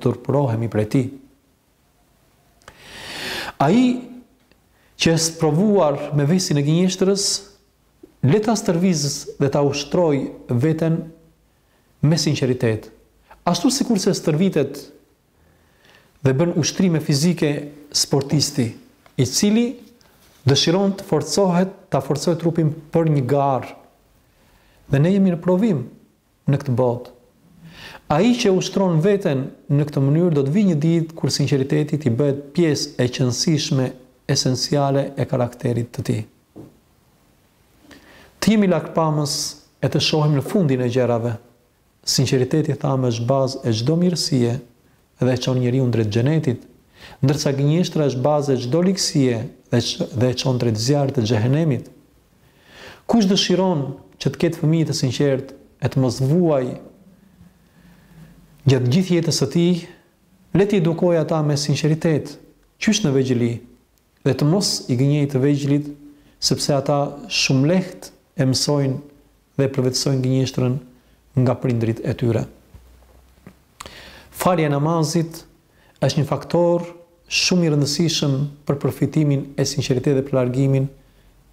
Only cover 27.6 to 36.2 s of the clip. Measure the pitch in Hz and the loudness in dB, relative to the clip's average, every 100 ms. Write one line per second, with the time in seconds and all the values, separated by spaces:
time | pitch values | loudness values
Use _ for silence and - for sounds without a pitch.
27.6 | - - - - - 147 226 240 202 190 | -20 -20 -20 -12 -2 2 2 2 2 2
28.6 | - - 190 160 185 202 190 131 139 - | 0 0 2 2 2 2 0 -2 -4 -10
29.6 | - 143 147 147 135 151 180 143 135 175 | -2 0 0 0 2 2 2 2 2 2
30.6 | 196 156 160 165 160 - 139 - 143 139 | 2 2 2 2 0 -4 -4 0 0 0
31.6 | 135 151 147 143 131 117 143 139 - - | 0 0 0 -2 0 0 0 -2 -4 0
32.6 | 165 143 - - 123 - 127 120 - 151 | 2 0 -4 -2 -2 0 -2 0 0 0
33.6 | - 139 127 - - _ - 139 135 127 | 0 0 -2 -6 -20 _ -4 -2 0 -2
34.6 | - 147 139 139 139 - 131 127 120 - | -2 0 2 0 -2 -4 -4 -2 -2 -4
35.6 | 120 120 117 - 117 117 | -4 -2 -4 -6 -4 -4